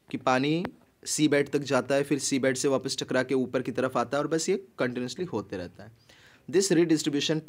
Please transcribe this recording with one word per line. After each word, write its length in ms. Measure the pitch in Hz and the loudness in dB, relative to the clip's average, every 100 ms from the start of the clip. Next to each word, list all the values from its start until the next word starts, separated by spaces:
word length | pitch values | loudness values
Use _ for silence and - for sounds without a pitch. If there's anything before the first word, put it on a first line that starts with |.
| - | -12
कि 60 | 127 | -4
पानी 480 | 135 127 139 160 185 - _ _ - | 2 2 4 0 -2 -10 _ _ -6
सी 220 | - 151 | 2 4
बेड 220 | 143 139 | 4 2
तक 100 | 147 | -2
जाता 360 | 135 131 123 139 | 0 0 2 0
है, 80 | |
फिर 160 | 143 143 | 0 -2
सी 200 | - 135 | 0 0
बेड 180 | 131 131 | 2 2
से 100 | 143 | 2
वापस 300 | 131 135 - | 0 -2 -6
टकरा 260 | 135 127 | -2 0
के 100 | 127 | 0
ऊपर 280 | 131 127 131 | 0 0 -2
की 100 | 127 | -4
तरफ 260 | 127 127 131 | -2 -2 -2
आता 200 | 117 143 | -2 -2
है, 60 | |
और 60 | 147 | -2
बस 200 | 160 165 | -2 -2
ये 180 | 185 - - | -4 -4 -4
कंटिन्यूअसली 460 | 127 123 123 147 180 | -4 -4 -6 -6 -6
होते 320 | 110 101 98 | -6 -6 -8
रहता 260 | 90 - | -10 -14
है। 80 | 107 - _ - - _ - | -20 -20 _ -20 -20 _ -2
This 200 | 156 196 | 0 4
redistribution 680 | 170 175 156 156 143 139 156 | 4 4 2 2 0 0 -2